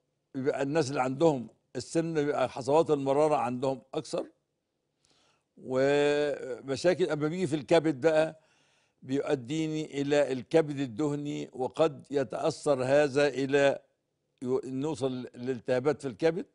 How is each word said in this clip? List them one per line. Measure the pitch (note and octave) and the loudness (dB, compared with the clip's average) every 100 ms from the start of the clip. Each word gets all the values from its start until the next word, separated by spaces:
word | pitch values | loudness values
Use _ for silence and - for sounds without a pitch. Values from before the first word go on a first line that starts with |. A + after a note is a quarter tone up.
| _ _ _ C3+ | _ _ _ -4
يبقى | C3 B2+ | -4 -2
الناس | C#3 D#3+ C3 | 0 0 0
اللي | C#3+ | -2
عندهم | B2+ C3+ E3 C3+ A2 _ _ C3 | -2 2 2 2 -6 _ _ -10
السمنة | - E3 E3 D#3+ | -4 -2 -2 -2
بيبقى | D3 B2+ B2+ | -2 0 -2
حصوات | - C3 D3+ D#3+ | -2 2 2 4
المرارة | D3 C3+ C#3 D#3 D3 | 0 2 2 2 2
عندهم | A#2 B2 C3+ C3 - | -2 -2 -4 -4 -8
أكثر، | D#3+ - E3+ - _ _ _ _ _ _ _ _ _ _ _ _ _ | -10 -6 -6 -8 _ _ _ _ _ _ _ _ _ _ _ _ _
ومشاكل. | B2+ C3 C3+ C#3+ D3 D3 D3 C3+ C3 A2+ C3 C3 F3 D#3 E3+ | -4 0 2 4 2 2 0 -4 -8 -10 -8 0 2 2 0
أما | D3+ D3+ | 0 -2
بيجي | F3 E3+ | -2 -2
في | D3+ | -4
الكبد | B2+ E3+ D#3 C3+ | 2 4 4 2
بقى | D#3 D#3 D#3+ D#3+ _ _ _ _ _ _ | 2 4 2 -4 _ _ _ _ _ _
بيؤديني | B2+ C3+ C#3+ D3 A#2 D#3 D#3+ D#3 D#3 C#3 | -4 -4 0 -4 -2 -4 -2 -4 -6 -6
إلى | C#3+ D3 C3+ | 0 2 2
الكبد | C3 - D#3+ D3+ C#3 | -2 2 2 2 -2
الدهني، | C#3 G#2 D3+ D3 D3 D3 C#3+ | -6 -2 -2 -2 -6 -8 -10
وقد | - B2+ - E3 C3+ - | -6 -6 2 2 0 -6
يتأثر | C#3 C3 - D#3+ - D3 C3 | -4 -2 -2 -4 -2 0 0
هذا | B2+ C#3+ D3 C3 C#3+ | 4 4 4 4 2
إلى | B2+ C3+ C#3+ C#3 - - _ _ _ _ _ | 2 2 4 4 2 -6 _ _ _ _ _
يو-، | B2+ C3 B2+ | -4 -2 -2
نوصل | C3 D3+ C#3 C3 B2+ | -6 -4 -2 -4 -4
لالتهابات | A#2+ A#2+ B2 B2 - B2+ C3+ C#3+ | -10 -8 -6 -6 -2 0 2 -2
في | C#3 | -6
الكبد، | G#2+ D#3+ E3 - | 0 0 0 -8